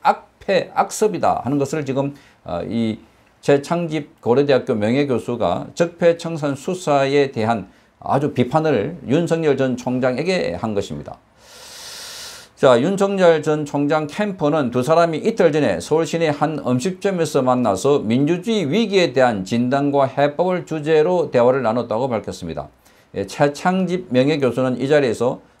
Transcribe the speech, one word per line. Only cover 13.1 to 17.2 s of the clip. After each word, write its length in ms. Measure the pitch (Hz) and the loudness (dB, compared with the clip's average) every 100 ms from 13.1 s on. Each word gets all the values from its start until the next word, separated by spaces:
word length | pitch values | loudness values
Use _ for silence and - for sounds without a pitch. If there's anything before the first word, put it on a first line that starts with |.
| 196 175 160 | 4 4 4
전 240 | 151 151 147 | 2 -2 -2
총장 420 | 147 143 156 147 | -2 0 0 -2
캠프는 640 | - 208 190 147 156 123 | -4 -4 -2 0 0 0
두 120 | 127 | -2
사람이 360 | 127 160 170 151 | 2 4 4 2
이틀 340 | - 226 170 | -2 2 2
전에 260 | 151 123 85 | 4 0 0
서울 260 | - 156 156 | 0 0 0
시내 220 | 165 156 | 0 0
한 320 | 147 151 156 123 | 0 -2 -2 -2
음식점에서 760 | 127 185 185 202 180 | 0 -2 -4 -4 -2